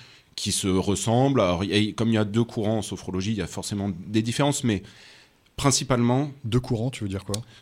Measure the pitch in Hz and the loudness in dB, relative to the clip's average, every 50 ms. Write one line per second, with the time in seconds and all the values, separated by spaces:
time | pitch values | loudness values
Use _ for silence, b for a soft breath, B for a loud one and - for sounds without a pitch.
0 | B B B B B B _ - - 104 - - - 95 92 95 - 98 98 - | B B B B B B _ -6 -4 -2 -2 0 0 2 2 2 2 2 0 0
1 | - 113 113 123 131 139 135 120 101 90 90 82 101 90 92 104 107 107 95 - | 2 2 4 4 4 4 4 4 4 4 2 0 0 0 2 2 2 0 0 0
2 | 110 117 113 107 107 101 101 117 117 117 - 117 101 107 113 110 104 - 101 85 | 0 2 4 2 2 2 2 0 0 0 -2 -2 -2 0 -2 -2 -4 -6 -8 -10
3 | - 92 90 92 95 107 113 101 85 78 - 98 90 - 107 101 98 104 87 82 | -8 -6 -4 -2 -2 -2 -2 -2 -4 -6 -6 -10 -6 -6 -4 -2 -2 -2 -4 -6
4 | 90 95 107 110 113 120 117 - 143 143 139 - 135 117 104 90 B B B B | -8 -2 0 0 0 0 0 2 2 2 2 0 0 0 0 0 B B B B
5 | B B B B B B B B B B _ - - 139 127 - 143 127 131 120 | B B B B B B B B B B _ 0 2 2 2 2 2 0 2 2
6 | 120 120 123 135 147 143 131 - - 110 107 123 123 - 123 107 113 131 120 - | 4 4 4 2 0 -2 -6 -10 -4 0 0 0 0 0 -2 -2 -2 -4 -4 -6
7 | 107 98 95 95 - - 101 113 b b b b | -6 -6 -6 -6 -6 -6 -8 -8 b b b b